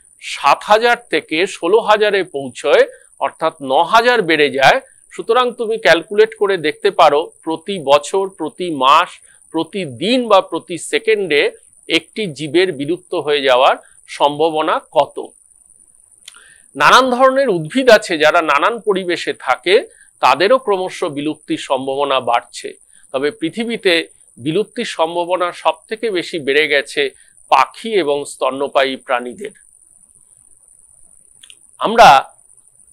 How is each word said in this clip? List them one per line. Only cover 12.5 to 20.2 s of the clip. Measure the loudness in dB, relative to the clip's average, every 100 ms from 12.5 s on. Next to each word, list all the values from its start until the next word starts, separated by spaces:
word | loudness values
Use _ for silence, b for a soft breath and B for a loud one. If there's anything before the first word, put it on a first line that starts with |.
| 0 0 -4
বিলুপ্ত | -6 -8 _ -6 -2
হয়ে | 0 2
যাওয়ার | 4 4 2 b b _
সম্ভাবনা | -2 -2 0 -2 0 -4 -4 -2 -2
কত। | -2 -6 -16 _ _ _ _ _ _ _ _ _ B B B B B 0
নানান | 4 6 4 2
ধরনের | 2 2 0 -2
উদ্ভিদ | -2 0 4 4
আছে | 4 0
যারা | 2 2 2
নানান | 2 0 -2 -4
পরিবেশে | -4 -4 -6 -6 -6
থাকে, | -4 -2 2 2 0 b b _